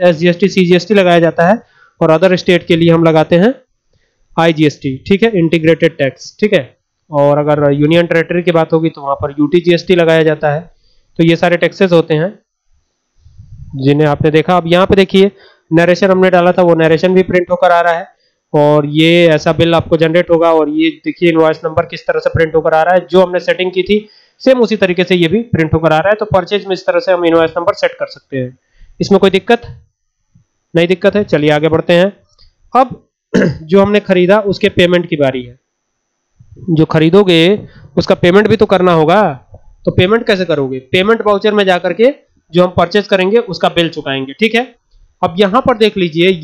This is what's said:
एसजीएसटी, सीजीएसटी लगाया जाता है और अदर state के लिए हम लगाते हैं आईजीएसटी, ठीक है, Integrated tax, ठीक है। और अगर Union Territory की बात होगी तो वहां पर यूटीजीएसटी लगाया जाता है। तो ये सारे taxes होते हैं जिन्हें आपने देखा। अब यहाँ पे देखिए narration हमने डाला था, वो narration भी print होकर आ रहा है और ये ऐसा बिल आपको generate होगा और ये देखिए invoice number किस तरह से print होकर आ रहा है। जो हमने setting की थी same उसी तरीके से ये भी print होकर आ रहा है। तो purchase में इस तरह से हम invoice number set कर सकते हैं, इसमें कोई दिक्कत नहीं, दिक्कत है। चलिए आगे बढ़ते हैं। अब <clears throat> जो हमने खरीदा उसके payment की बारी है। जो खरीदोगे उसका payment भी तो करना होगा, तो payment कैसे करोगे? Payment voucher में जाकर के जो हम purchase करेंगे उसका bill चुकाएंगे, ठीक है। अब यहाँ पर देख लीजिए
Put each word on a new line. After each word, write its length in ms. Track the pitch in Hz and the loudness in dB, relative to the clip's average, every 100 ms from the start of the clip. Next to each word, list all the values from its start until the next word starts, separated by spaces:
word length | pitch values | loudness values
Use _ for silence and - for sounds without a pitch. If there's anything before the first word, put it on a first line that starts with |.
एसजीएसटी, 460 | 180 156 175 175 196 | 0 0 -2 0 -2
सीजीएसटी 460 | 190 180 175 175 | 0 2 0 0
लगाया 260 | 202 180 170 | 0 2 2
जाता 280 | 165 156 170 | 0 0 0
है 140 | 233 - _ _ - | 0 -6 _ _ -4
और 100 | 165 | 0
अदर 260 | 156 185 180 | 2 2 0
state 280 | - 175 - | 0 -2 0
के 100 | 165 | 0
लिए 140 | 165 | 2
हम 140 | 165 | 2
लगाते 320 | 165 160 156 170 | 2 2 2 2
हैं 180 | 208 269 _ _ _ _ _ _ _ - | 2 -2 _ _ _ _ _ _ _ -2
आईजीएसटी, 580 | 165 156 151 - 143 131 - | 0 2 0 -2 -10 -8 -2
ठीक 160 | 196 | 0
है, 80 | 226 202 | 0 0
Integrated 600 | 165 165 160 160 165 - | 0 0 0 0 0 -2
tax, 380 | 135 - - - | -6 -6 -18 -4
ठीक 120 | 208 | -2
है। 240 | 190 117 _ _ _ - | -2 -4 _ _ _ -8
और 280 | 147 143 143 | 0 2 2
अगर 320 | 147 147 143 | 0 0 0
Union 340 | 143 147 170 170 | 0 2 2 2
Territory 360 | 170 160 175 | -2 -2 -4
की 100 | 175 | -2
बात 200 | 165 160 | -2 0
होगी 180 | 165 160 | -2 -2
तो 120 | 156 | -6
वहां 120 | 139 139 | -8 -6
पर 180 | 147 139 | -6 -4
यूटीजीएसटी 560 | 147 175 165 170 170 | -2 0 0 -2 0
लगाया 280 | 180 165 160 | 0 2 2
जाता 300 | 156 151 151 | 2 0 -4
है। 80 | 147 175 _ _ _ _ - | -4 -8 _ _ _ _ -2
तो 60 | |
ये 120 | 165 165 | 0 2
सारे 200 | 175 170 | 0 0
taxes 360 | 170 - 196 | -2 -2 0
होते 220 | 170 165 | 2 0
हैं 240 | 151 175 214 _ _ _ _ _ _ _ _ - - - - - 135 | -2 -4 -8 _ _ _ _ _ _ _ _ -20 -20 -20 -20 -16 -4
जिन्हें 300 | 135 147 151 | 0 2 0
आपने 220 | 143 156 | 0 0
देखा। 260 | 156 156 180 | 0 0 -2
अब 100 | 165 | 0
यहाँ 200 | 175 196 | 0 2
पे 80 | 196 | 2
देखिए 340 | 190 190 196 - _ _ - | 2 2 0 -2 _ _ -2
narration 400 | 160 170 175 196 | 0 2 2 2
हमने 200 | 185 185 | 2 2
डाला 220 | 180 175 | 2 2
था, 100 | 180 | 2
वो 120 | 175 165 | 2 2
narration 380 | 160 160 185 | 2 2 2
भी 80 | 185 | 0
print 260 | 185 180 175 | 0 -2 -2
होकर 220 | 175 180 | 0 2
आ 80 | 170 | 2
रहा 120 | 170 | 0
है 140 | 165 190 _ _ _ _ | -2 -6 _ _ _ _
और 340 | 156 147 151 147 | 0 2 2 0
ये 380 | 151 160 170 170 | 0 2 4 4
ऐसा 240 | 151 170 | 2 0
बिल 200 | 156 170 | 0 0
आपको 220 | 165 - 165 | 0 0 0
generate 340 | 160 170 175 | 0 0 0
होगा 220 | 165 165 | 0 2
और 140 | 160 151 | 0 0
ये 200 | 156 160 - | -2 -4 -4
देखिए 240 | 160 147 175 | -12 -2 0
invoice 300 | 160 160 160 | 2 0 0
number 220 | 165 160 170 | -6 -6 -6
किस 200 | 165 - | -8 -6
तरह 140 | 160 | -4
से 100 | 170 | -4
print 240 | 170 160 | -2 -2
होकर 200 | 160 156 | 0 0
आ 80 | 160 | 0
रहा 120 | 160 | 2
है। 120 | 180 175 | 0 0
जो 160 | 180 | 0
हमने 180 | 180 180 | 0 -2
setting 320 | 175 170 185 | -4 -4 -4
की 100 | 180 | -4
थी 260 | 185 208 208 _ _ _ | -2 -2 -4 _ _ _
same 180 | - 254 | 0 2
उसी 160 | 220 214 | 0 0
तरीके 280 | 190 180 | -2 -2
से 100 | 180 | -2
ये 140 | 185 165 | 0 0
भी 140 | 202 233 | -2 -4
print 220 | - 156 | -4 -2
होकर 180 | 160 160 | 0 0
आ 60 | 156 | 0
रहा 100 | 185 | 0
है। 80 | 214 | -2
तो 80 | 214 | -2
purchase 400 | 190 180 202 190 | -2 -2 -6 -4
में 60 | |
इस 140 | 180 - | -6 -2
तरह 140 | 175 | -2
से 120 | 175 | 0
हम 120 | 175 | 0
invoice 260 | 175 165 165 | 2 2 0
number 220 | 165 170 | -2 -4
set 180 | - 175 | -2 -4
कर 140 | - - | -6 -12
सकते 280 | - - 135 | -12 -12 -10
हैं, 200 | 127 131 _ _ - - | -10 -12 _ _ -18 -8
इसमें 180 | 180 190 | -2 2
कोई 100 | 196 | 2
दिक्कत 320 | 190 190 233 - - _ _ _ _ _ _ _ _ _ | 0 -2 -2 -4 -20 _ _ _ _ _ _ _ _ _
नहीं, 120 | 165 175 | -2 0
दिक्कत 280 | 180 202 202 | 0 -2 -2
है। 80 | 202 | -2
चलिए 240 | 156 147 | -2 0
आगे 180 | 151 156 | 0 0
बढ़ते 240 | 160 160 | -2 0
हैं। 180 | 175 190 196 _ _ _ _ _ | 2 2 -4 _ _ _ _ _
अब 280 | 240 254 - _ _ _ 202 | -2 0 -4 _ _ _ -2
<clears throat> 260 | 190 143 | -2 -4
जो 180 | 160 196 | -2 0
हमने 180 | 196 208 | 2 0
खरीदा 360 | 202 185 180 214 202 | 0 0 2 0 0
उसके 200 | 180 202 | -4 -4
payment 380 | - 175 180 175 | 0 0 0 -2
की 80 | 156 | -2
बारी 260 | 135 127 | -2 -4
है। 160 | 120 123 _ _ _ _ _ _ _ _ _ - - | -12 -20 _ _ _ _ _ _ _ _ _ -16 -4
जो 140 | 160 156 | 0 0
खरीदोगे 840 | 160 160 190 196 165 165 208 - - - - | 2 2 2 2 2 2 0 -6 -20 -10 -6
उसका 180 | - 190 | -2 0
payment 320 | 175 190 214 | 2 2 2
भी 80 | 220 | 0
तो 100 | 208 | 0
करना 260 | 190 180 | 2 2
होगा, 300 | 165 156 190 190 131 _ - - _ - | 2 2 2 0 -4 _ -20 -20 _ -6
तो 40 | |
payment 340 | 160 185 226 233 | 0 0 0 -2
कैसे 180 | 196 | -2
करोगे? 340 | 175 151 135 131 | -2 -4 -4 -8
Payment 400 | - 180 196 226 | -6 -4 0 0
voucher 320 | 208 196 214 | 0 0 0
में 100 | 208 | 0
जाकर 280 | 190 175 180 | 0 0 -2
के 220 | 170 240 294 _ _ _ | 0 0 0 _ _ _
जो 120 | 165 | 0
हम 80 | 180 185 | 0 0
purchase 300 | 175 208 196 | -2 -2 -2
करेंगे 320 | 190 185 233 214 | -2 0 -2 -2
उसका 200 | 170 180 | -4 -4
bill 180 | 165 165 | -2 -4
चुकाएंगे, 420 | 156 147 135 135 | -6 -8 -8 -8
ठीक 200 | 139 220 | -4 -4
है। 120 | 226 247 _ _ _ _ - | -2 -6 _ _ _ _ -8
अब 120 | 180 170 | -6 -2
यहाँ 220 | 202 226 | 0 0
पर 160 | 262 226 | -2 0
देख 180 | 214 196 | -2 -2
लीजिए 320 | 175 156 180 180 | -4 0 0 0